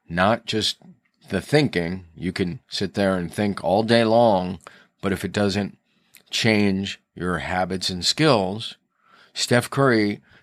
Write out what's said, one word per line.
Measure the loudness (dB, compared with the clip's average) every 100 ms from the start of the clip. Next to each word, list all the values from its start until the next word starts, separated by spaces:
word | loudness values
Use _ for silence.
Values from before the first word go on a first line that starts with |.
| -6
not | 0 2 0 -2
just | -4 -4 -6 -14 -20 _ _ -6
the | -6
thinking. | 0 2 2 0 -4 -6 -12 -10
You | -6
can | -4 -4 -6 _
sit | -8 -6 0
there | 0 0
and | -4
think | -2 -2 -2
all | 0 0
day | 2 2
long, | 4 4 6 4 0 -8 -14 -20 _ _
but | -4
if | -4
it | -4
doesn't | 0 0 0 -6 -10 _ _ _ -20 _
change | -2 2 4 4 2 -4 -8 _ -8
your | -4 -4
habits | -4 -4 -2 -4 -6
and | -4 -2
skills, | 2 4 4 0 -6 -10 -16 _ _ _ _ _
Steph | -6 0 0 0
Curry | 0 2 4 2 -4 _ _